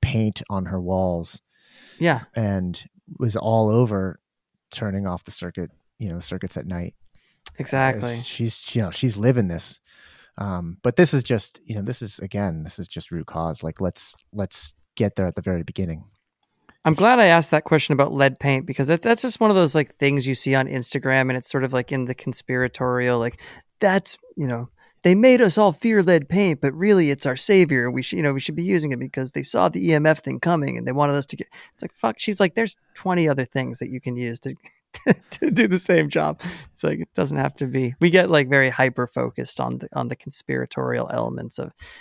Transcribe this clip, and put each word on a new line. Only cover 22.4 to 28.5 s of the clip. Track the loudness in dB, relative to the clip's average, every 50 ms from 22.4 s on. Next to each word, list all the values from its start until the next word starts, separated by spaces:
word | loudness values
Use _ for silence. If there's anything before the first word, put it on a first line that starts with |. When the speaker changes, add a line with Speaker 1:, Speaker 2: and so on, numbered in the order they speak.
| -6 -4 -2 -2 -2 -2 -2 -4 -2 -2 0 0 0 0 0 0
Speaker 2:
like, | 0 -2 -6 -8 -16 -20 -20 -20 -20 _ _ _
that's, | 2 2 4 2 0 -2 -6 -8 _ -14 -8
you | -6 -4
know, | -4 -4 -4 -6 -10 _ _ _ _ _ _ 4
"They | 4 6
made | 8 8 8 8 8
us | 6 6 6 6
all | 4 4 4
fear | 2 0 2 4 4 6
lead | 6 4 4 4 2
paint, | 2 2 4 2 2 2
but | 0 -2 -2
really | 0 4 4 6 6 6 4
it's | 2 0 -2
our | -2 -2
savior. | 0 2 4 6 6 6 6 4 2 0 0
We | -2 -4 -4
should, | -4 -2 0
you | 0
know, | 0 0
we | -2
should | -4 -4